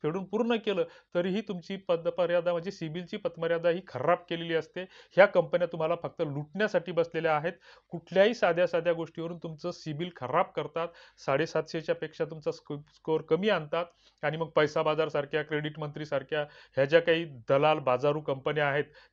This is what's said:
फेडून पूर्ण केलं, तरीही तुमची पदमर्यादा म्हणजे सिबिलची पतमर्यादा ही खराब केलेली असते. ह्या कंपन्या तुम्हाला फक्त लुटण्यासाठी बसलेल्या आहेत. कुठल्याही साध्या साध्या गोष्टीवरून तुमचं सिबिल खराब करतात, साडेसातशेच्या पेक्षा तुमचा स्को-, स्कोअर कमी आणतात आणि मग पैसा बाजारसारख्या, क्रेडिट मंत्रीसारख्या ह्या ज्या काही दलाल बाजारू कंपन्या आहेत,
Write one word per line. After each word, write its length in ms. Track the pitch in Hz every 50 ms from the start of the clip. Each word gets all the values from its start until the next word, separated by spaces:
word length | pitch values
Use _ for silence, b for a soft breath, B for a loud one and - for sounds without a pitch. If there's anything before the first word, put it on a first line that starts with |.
फेडून 220 | - 151 160 196 190
पूर्ण 300 | 170 - 220 240 233 240 220 214
केलं, 180 | 214 196 180 165 165 B B B B -
तरीही 260 | 175 175 190 180 214
तुमची 340 | 208 - 202 180 165 - 196 190 190 -
पदमर्यादा 640 | 175 165 165 170 170 - 180 170 175 175 165 175
म्हणजे 200 | 175 170 165 196
सिबिलची 460 | 196 - 165 160 151 175 180 165 - 208
पतमर्यादा 500 | - 165 - 170 165 165 170 165 165 175
ही 120 | 165 185 185 -
खराब 300 | - 123 127 156 175 175 - -
केलेली 240 | 170 170 170 170 165
असते. 320 | 160 156 - - 180 185 - B B B B - 175
ह्या 80 | 190 202
कंपन्या 400 | - 185 165 151 - 175 175 165
तुम्हाला 280 | - 165 156 160 170 170 -
फक्त 180 | 139 - - 170
लुटण्यासाठी 680 | 151 139 147 147 151 - 190 214 208 208 180 170 180
बसलेल्या 440 | 175 170 165 165 - 160 165 160 156
आहेत. 180 | 151 147 165 160 - B B B B B B
कुठल्याही 440 | - 170 - - 175 185 196 220 240
साध्या 340 | 240 - 180 170 170 180 170
साध्या 260 | - 170 160 175 170
गोष्टीवरून 440 | 165 165 151 - - 165 170 175 170
तुमचं 340 | - 165 160 151 - 175 170
सिबिल 360 | - - 160 151 143 175 180 170
खराब 300 | - 127 123 127 170 190 - -
करतात, 320 | - 151 147 - 165 170 170 B B B B B B -
साडेसातशेच्या 720 | - 135 143 160 165 - 160 156 - - 165 156 - 165
पेक्षा 300 | 165 - 156 - - 165
तुमचा 260 | 151 160 160 151 165
स्को-, 280 | 151 - - - 147 147 147 _ _
स्कोअर 260 | _ - - 160 156 156 -
कमी 200 | 160 170 190 214
आणतात 360 | 202 170 156 151 - 165 175 170 _ b b b b b -
आणि 140 | 147 151 160
मग 120 | 165 151
पैसा 320 | - 160 151 147 147 165
बाजारसारख्या, 600 | 156 156 156 151 160 151 147 147 143 139 - 151 147
क्रेडिट 360 | - 156 151 151 151 151 156
मंत्रीसारख्या 600 | 156 147 147 151 151 147 147 135 135 - 156 151 147 147 B B B B B
ह्या 100 | - 135
ज्या 140 | 139 156 165
काही 240 | 170 175 165 165 170 160 139 123 113 -
दलाल 300 | 139 139 147 151 156 156
बाजारू 400 | 143 131 127 127 135 147 147 156
कंपन्या 460 | 147 143 139 131 131 156 147 151 147 143
आहेत, 160 | 139 147 143 - B B B B